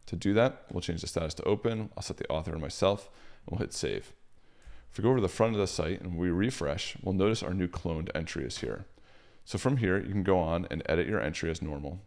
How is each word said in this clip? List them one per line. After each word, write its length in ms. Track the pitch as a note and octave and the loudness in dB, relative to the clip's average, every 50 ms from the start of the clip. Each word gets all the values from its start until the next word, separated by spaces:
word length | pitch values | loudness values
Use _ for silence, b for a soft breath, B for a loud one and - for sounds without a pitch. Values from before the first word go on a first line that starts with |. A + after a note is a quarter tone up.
| - | -10
To 80 | - - | -8 -8
do 200 | E2 - G2 G2+ | 0 2 4 6
that, 320 | A2 A#2+ C3 C3 - - - | 6 6 4 2 -2 -12 -6
we'll 120 | - F2 E2+ | -6 -4 -4
change 180 | - E2+ E2 | -2 -4 -4
the 80 | - - | -4 -4
status 260 | - - E2 D#2 - | -4 -2 -2 -2 -4
to 80 | - - | -2 0
open. 480 | - G#2 G#2+ - A#2 A2+ A2 A2 - - | 0 0 2 2 -2 -2 -2 -4 -6 -8
I'll 60 | - - | -10 -8
set 160 | - - - | -8 -8 -8
the 120 | - - | -4 -4
author 220 | - D#2 D#2+ - E2 | -2 -2 -2 -4 -4
and 80 | D#2+ | -4
myself, 500 | D#2 C#2 - - G2 F#2+ G2+ G2+ - - B B B B B B B | -6 -6 -2 2 4 4 4 2 -2 -12 B B B B B B B
and 80 | - - | -6 -4
we'll 140 | - - | -4 -4
hit 60 | - - | -4 -4
save. 400 | - - B1+ G1+ G1+ - - - - - - - b b b b b b b b b b b | -4 -2 -2 -2 -2 -6 -8 -18 -20 -20 -20 -20 b b b b b b b b b b b
If 80 | - - | -6 0
we 40 | A#2 | 4
go 60 | A#2 | 4
over 100 | C3 B2+ | 6 6
to 40 | G#2 | 4
the 60 | F2+ | 2
front 260 | - - A2+ A2+ A2+ | 4 4 4 4 4
of 60 | G#2 | 2
the 60 | G2 | 2
site 340 | F#2 - - D#2+ D#2+ G2 - | 2 2 0 0 0 -2 -2
and 160 | - F2+ F2 | -4 -6 -2
we 140 | E2 F2 F2+ | 0 2 2
refresh, 680 | E2+ F2+ G2+ B2 C3 - D#2 C#2+ D2 - - - - - - | 4 4 2 0 0 0 -2 -2 -2 -2 -4 -6 -8 -6 -4
we'll 100 | F#2+ F#2 | -2 2
notice 300 | F#2 F#2 G#2+ A2 G#2+ - | 4 4 4 4 2 0
our 100 | - F2+ | -2 0
new 140 | F#2+ F2+ | 0 0
cloned 440 | F2 - - - F2 E2 D#2+ E2 - - | -2 -2 -4 -4 -4 -2 -2 -4 -4 -4
entry 300 | D#2+ D#2+ - - - - | -4 -4 -4 -4 -4 -4
is 140 | A#1+ - - | -4 -4 -4
here. 280 | - B1 G#1 - - - b b b b b b b b b b b | -4 -4 -4 -6 -8 -14 b b b b b b b b b b b
So 140 | - - G2 | -6 -6 -2
from 200 | - B2+ C#3 C3 | 0 2 2 4
here, 200 | A2+ F#2 F#2 G2 | 4 4 4 2
you 140 | - A#1+ G2 | 0 0 0
can 100 | G2+ F#2 | 0 4
go 160 | F#2+ F#2+ F2+ | 4 4 4
on 300 | E2 D#2+ E2 F2 F2+ - | 4 2 2 0 0 -2
and 120 | - D#2+ - | -4 -4 0
edit 220 | - D#2 E2+ E2 - | 2 2 2 2 2
your 120 | G#2+ - | 2 0
entry 300 | A1+ D2 E2 - - E2 | 0 0 -2 -2 -2 -2
as 100 | D#2+ - | -2 -2
normal. 400 | E2+ D#2 D2 C#2+ C#2+ C#2 D#2+ F#2+ - | -2 -4 -4 -4 -6 -6 -8 -8 -12